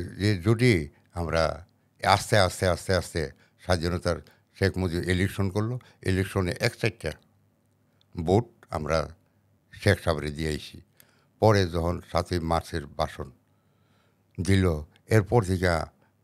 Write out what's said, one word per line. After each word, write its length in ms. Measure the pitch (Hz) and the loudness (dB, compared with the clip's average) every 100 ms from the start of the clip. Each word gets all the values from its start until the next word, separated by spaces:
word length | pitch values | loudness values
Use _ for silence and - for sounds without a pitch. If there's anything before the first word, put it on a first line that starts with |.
| 87 - | -4 -2
এই 200 | 101 98 | -2 0
জুটি 500 | 92 113 127 90 71 _ _ | 0 2 4 2 0 _ _
আমরা 520 | 87 82 80 78 76 - _ _ - | -8 -2 0 0 -2 -14 _ _ -4
আস্তে 340 | 95 98 - 110 | 2 2 4 4
আস্তে, 300 | 90 - 92 | 4 2 0
আস্তে 260 | 82 - | 0 0
আস্তে 360 | 90 - 85 69 - _ _ | -2 0 -6 -6 -8 _ _
স্বাধীনতার 560 | - 90 85 87 87 80 - _ _ - | -2 0 0 -2 -2 -4 -8 _ _ -2
শেখ 200 | 98 90 | 0 0
মুজিব 300 | 92 87 78 | -2 -2 0
ইলেকশন 420 | 92 98 - 98 | 0 0 -2 -4
করলো। 280 | 98 110 123 - _ | -2 -4 -6 -12 _
ইলেকশনে 520 | 95 95 95 101 90 - | -2 0 0 -2 -2 -2
এক 160 | 117 - | -2 -2
চারটা 360 | 113 - 80 - _ _ _ _ _ _ _ _ _ 87 | -4 -4 -10 -10 _ _ _ _ _ _ _ _ _ -8
ভোট 280 | 80 101 117 _ - | 2 2 2 _ -10
আমরা 380 | 80 73 80 76 - _ _ _ _ _ | -8 -2 -2 -2 -10 _ _ _ _ _
শেখ 300 | - 104 92 | -2 0 0
সাহেবের 340 | - 76 76 73 | 0 -4 -4 -4
দিয়ে 120 | 80 | -4
আইছি। 320 | 73 - 85 _ _ _ _ _ - | -4 -8 -20 _ _ _ _ _ 2
পরে 260 | 107 101 87 | 4 6 2
যখন 340 | 85 85 85 - | 0 -2 -2 -2
সাতই 260 | 82 85 90 | -2 0 -2
মার্চের 480 | 80 82 - 82 71 | 0 -2 -2 -8 -8
ভাষণ 440 | - 76 - 69 - _ _ _ _ _ _ _ _ _ - | -4 -6 -4 -14 -14 _ _ _ _ _ _ _ _ _ -8
দিল, 420 | 85 98 92 78 - _ - | 2 4 4 0 -6 _ 2
এরপর 380 | 110 92 120 | 2 4 2
থেকে 240 | 92 92 90 82 - _ _ _ | 2 0 2 0 -4 _ _ _